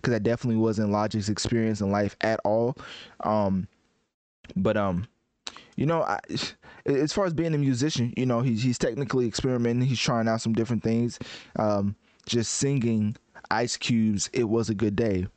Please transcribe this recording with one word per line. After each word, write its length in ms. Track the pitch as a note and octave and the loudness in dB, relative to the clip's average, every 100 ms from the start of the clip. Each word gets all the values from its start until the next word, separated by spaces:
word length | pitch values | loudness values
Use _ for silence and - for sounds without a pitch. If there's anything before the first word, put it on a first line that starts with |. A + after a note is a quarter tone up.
'cause 100 | - | 2
that 120 | A#2 | 0
definitely 340 | G#2 A#2 B2+ A2+ | 0 0 0 2
wasn't 300 | A2+ G#2+ G#2+ | 2 2 0
Logic's 380 | G#2 G#2+ A2 G2+ | 2 0 -2 -2
experience 520 | G2+ - A#2 A2+ G#2 | -2 0 0 0 0
in 100 | G2 | 0
life 240 | G2+ G2+ - | 0 0 -2
at 180 | A2 A2+ | -2 0
all. 320 | - A2 A#2+ - - - - - | 0 0 0 -2 -12 -18 -20 -8
Um, 440 | - G#2+ G2+ F#2+ F2+ _ _ _ _ _ _ _ - - | 0 2 2 0 -4 _ _ _ _ _ _ _ -8 0
but, 220 | F#3+ G#2+ | 2 2
um, 300 | G2+ F2 G#2+ _ _ _ - - - - | 0 -2 -6 _ _ _ -18 -18 -14 -4
you 100 | D3+ | 0
know, 180 | E3 | 0
I, 160 | - G2 - G2 - - - - - | 0 -4 -4 -6 -6 -12 -20 -10 -2
as 280 | C#3 D3 | 0 0
far 120 | - F#3+ | 0 0
as 80 | |
being 200 | D3 E3 | 0 0
a 40 | D3+ | 2
musician, 560 | C#3 B2 D3 - A#2+ - | 2 2 0 0 -2 0
you 80 | B2+ | 0
know, 160 | A#2 | 2
he's, 200 | B2+ A2 | 2 0
he's 160 | B2+ A#2+ | 0 0
technically 500 | D3+ A2 A2+ C3 B2 | -2 -2 -2 0 0
experimenting. 600 | - C3+ B2 A#2 A#2+ B2+ | 0 0 0 0 2 0
He's 120 | A#2+ | 0
trying 280 | - A#2+ A2+ | 0 0 0
out 140 | A2+ | 0
some 120 | A#2 | 0
different 300 | A2+ A2+ A2+ | 0 0 0
things. 360 | A2+ A2+ A#2+ - - - - - | 0 0 0 -4 -14 -16 -10 -2
Um, 380 | G#2+ G2+ G2+ G2+ _ _ - | 0 2 0 -4 _ _ -2
just 300 | A#2 A2 - | -2 0 -2
singing 600 | C#3 C#3 A#2 A2 G#2+ - _ - - | 0 2 2 2 0 -2 _ -20 -4
Ice 280 | A2 A#2+ - | 0 0 -2
Cube's 520 | - A#2 A2 G2+ - | 0 2 4 0 -2
It 100 | - A2+ | -2 0
Was 240 | A2+ G#2+ | 0 0
a 60 | G2+ | 0
Good 200 | G#2+ G2+ | 0 2
Day 320 | A#2 F#2+ F#2 | 0 0 -2